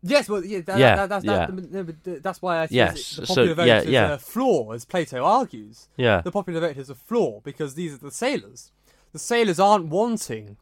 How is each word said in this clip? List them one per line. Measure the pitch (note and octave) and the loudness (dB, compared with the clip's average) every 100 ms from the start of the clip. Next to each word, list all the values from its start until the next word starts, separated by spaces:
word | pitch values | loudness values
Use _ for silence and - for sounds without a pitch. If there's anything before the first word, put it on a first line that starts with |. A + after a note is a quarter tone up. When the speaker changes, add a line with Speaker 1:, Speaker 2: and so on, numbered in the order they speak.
Speaker 1:
Yes, | F3+ C#4+ - | 2 0 2
well, | G#3 F3+ | -6 -4
yeah, | G3+ | -8
that, | E3 F#3+ | -4 4
Speaker 2:
Yeah, | B2+ G2 | 6 4
Speaker 1:
that, | G2 | 0
that's, | G2 - | -4 -2
Speaker 2:
yeah. | C#3+ E2 | 0 -2
Speaker 1:
that, | F#3+ F3 | -6 -10
no, | F#3+ | -10
but | F3 D#3+ | -10 -12
th-, | - E3 | -12 -8
that's | F#3+ F3+ | -8 -6
why | F#3 E3 | -4 -2
I | D#3+ | 0
think | B2 | 2
Speaker 2:
Yes, | G#2 F2+ - - | 2 0 -10 -10
Speaker 1:
the | - | -2
Speaker 2:
so, | F#3 | 2
Speaker 1:
popular | A#2+ - | 4 4
vote | E3+ | 4
Speaker 2:
yeah, | A2 | 4
Speaker 1:
is | - | 4
Speaker 2:
yeah. | B2+ G2+ | 2 2
Speaker 1:
a | - | 0
flaw, | - A3 C4 F3 A2 | -6 -2 2 2 0
as | A#2 - | -10 -6
Plato | F#3 E3 B2+ | -4 -4 -2
argues. | D3 A3+ B3 A#2 G#2+ A2 _ - | 2 2 0 -8 -18 -20 _ 0
Speaker 2:
Yeah. | B2 G3+ | 4 4
Speaker 1:
The | F2 | 2
popular | G3 F#3+ E3 | -6 -4 -4
vote | E3 C3+ | -4 -6
is | C3+ | -14
a | C3 | -16
flaw | _ A#3+ E3+ G#2+ | _ 0 0 -2
because | C#3+ C#3 D3+ C3+ | -14 -8 -8 -6
these | F3 C#3 | -8 -10
are | |
the | C#3+ | -14
sailors. | - B3 C#4+ G2 B2 - _ _ _ _ | -6 -4 -4 -8 -20 -20 _ _ _ _
The | D#3 | -14
sailors | - A#3 A3+ E3 | -2 0 2 4
aren't | G3 G#3 E3 | 4 4 2
wanting | E3+ A#3 A3 - A2+ G#2 G2+ | -2 0 -2 -6 -10 -12 -20